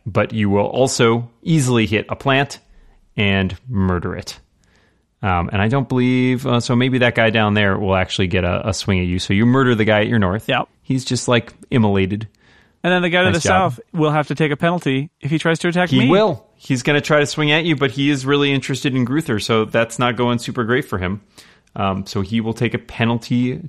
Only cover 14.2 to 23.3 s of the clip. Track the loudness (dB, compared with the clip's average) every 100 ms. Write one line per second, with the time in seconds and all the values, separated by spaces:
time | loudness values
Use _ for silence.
14.2 | -2 -2 -2 0 -2 -2 -2 -2 -4 _
15.2 | -4 -2 0 0 0 0 2 2 4 4
16.2 | 2 -2 -10 _ -4 -2 0 0 2 2
17.2 | 2 0 2 2 2 0 0 0 0 0
18.2 | 0 2 2 0 -2 -4 -2 0 0 -2
19.2 | -2 -4 0 0 2 0 -2 0 -2 0
20.2 | 0 0 -4 -4 -2 -2 -2 -4 -4 -6
21.2 | -12 -20 -20 _ _ -4 -2 -2 -6 -6
22.2 | -4 -4 -4 -4 -4 -4 -8 -2 -2 -2
23.2 | -2